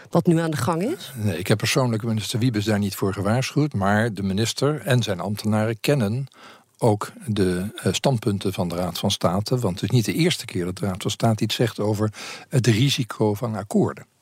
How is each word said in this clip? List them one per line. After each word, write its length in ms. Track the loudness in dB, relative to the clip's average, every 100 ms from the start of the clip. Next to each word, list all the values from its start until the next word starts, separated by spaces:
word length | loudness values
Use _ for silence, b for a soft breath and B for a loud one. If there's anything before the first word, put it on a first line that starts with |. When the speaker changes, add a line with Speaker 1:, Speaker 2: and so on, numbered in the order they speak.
| B
Speaker 1:
wat 160 | 2 4
nu 120 | 4
aan 100 | 2
de 60 | 0
gang 260 | 0 0
is? 300 | -2 -4 -8 -4
Speaker 2:
Nee, 220 | -4 -2
ik 80 | 0
heb 120 | 0
persoonlijk 440 | 2 0 0 0
minister 360 | 0 -2 -2 0
Wiebes 260 | 0 0
daar 140 | 0 0
niet 160 | 0
voor 180 | 0 -2
gewaarschuwd, 640 | 0 0 0 0 0 0
maar 400 | 0 2 2 2
de 80 | -2
minister 580 | -2 0 -2 0 0 0
en 180 | 0 2
zijn 180 | 2 -2
ambtenaren 600 | -4 -4 -2 0 0 -2
kennen 460 | 0 2 2 -2 -6 B B B B _
ook 340 | 2 2 -2 -10 -4
de, 440 | 0 2 2 -2 -2
eh, 160 | -2
standpunten 600 | 0 0 2 0 -2 -2
van 160 | -2 -2
de 60 |
Raad 240 | -2 -4 -2
van 120 | -2
State, 480 | 0 0 0 0 0
want 220 | 0 -2
het 100 | 2
is 60 | 2
niet 80 |
de 100 | 2
eerste 300 | 2 0 0
keer 200 | -4 -4
dat 140 | -4 -2
de 80 | -4
Raad 160 | -2
van 80 | -4
State 340 | 0 2 2
iets 100 | 0
zegt 260 | 0 0 0
over 320 | 0 2 0 B B B B
het 180 | 0 4
risico 680 | 4 4 2 -4 0 0
van 200 | 0 -4
akkoorden. 520 | -6 -2 0 0 -2 -14 _